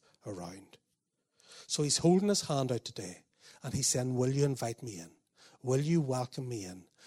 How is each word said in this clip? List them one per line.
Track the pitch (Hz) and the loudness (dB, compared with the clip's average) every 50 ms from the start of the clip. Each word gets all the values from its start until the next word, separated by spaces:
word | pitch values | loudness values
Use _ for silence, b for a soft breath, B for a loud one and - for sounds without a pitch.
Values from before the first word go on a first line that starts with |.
| b b b b b | b b b b b
around." | 110 101 87 87 87 90 101 95 - - - _ _ _ _ _ _ _ _ _ _ B B B B B B B | -10 -8 -8 -8 -10 -10 -14 -18 -20 -20 -20 _ _ _ _ _ _ _ _ _ _ B B B B B B B
So | B - - 151 | B -2 0 0
he's | 143 - - | 2 2 4
holding | - 170 180 190 202 208 | 6 6 6 6 6 4
his | 202 - - | 2 0 0
hand | - 151 139 135 123 | 0 0 0 0 0
out | 123 113 - | 0 -2 -4
today, | - - - 101 92 92 - - _ B B B B B B B | -8 -10 -10 -10 -10 -10 -12 -18 _ B B B B B B B
and | 131 - | -6 -4
he's | 139 131 - | -2 0 0
saying, | - 131 127 127 127 | 0 0 0 0 0
"Will | 123 127 131 135 | 2 2 2 4
you | 143 143 | 4 2
invite | 143 135 127 123 117 113 - - | 2 2 0 -2 -4 -6 -6 -8
me | 120 101 87 | -12 -10 -12
in? | 85 82 - _ _ _ b b b b b b - | -14 -16 -18 _ _ _ b b b b b b -2
Will | 127 127 139 | 2 2 2
you | 147 156 170 170 | 4 4 4 2
welcome | 147 131 131 127 127 - - - 131 123 | 2 2 0 -2 -2 -4 -6 -8 -8 -6
me | 123 110 98 | -6 -6 -8
in? | 92 92 92 87 _ B B B | -8 -10 -14 -16 _ B B B